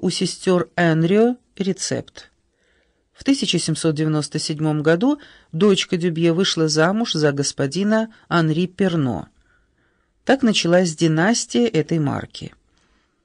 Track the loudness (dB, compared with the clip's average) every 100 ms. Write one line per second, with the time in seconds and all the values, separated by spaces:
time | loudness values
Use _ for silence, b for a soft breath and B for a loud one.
0 | -2 -2 -4 -4 0 0 0 0 2 4
1 | 4 4 2 0 _ -6 -4 -4 -4 -6
2 | -8 -18 -20 _ _ _ _ _ _ _
3 | _ -6 -2 0 0 -2 -2 -2 -2 0
4 | 0 -2 -2 -6 -6 -4 -2 0 2 2
5 | 2 -2 B B B 0 2 2 0 -2
6 | -2 0 0 2 0 0 0 2 2 0
7 | -2 0 0 0 -4 -4 -4 -2 0 0
8 | -2 B B 0 0 0 -2 -2 -2 0
9 | -2 -4 -10 _ _ _ _ _ _ _
10 | _ _ -2 2 2 0 2 2 2 0
11 | 0 2 0 0 -2 0 0 0 -2 -2
12 | -2 -4 -8 -14 -18 -18 _ _ _ _
13 | _ _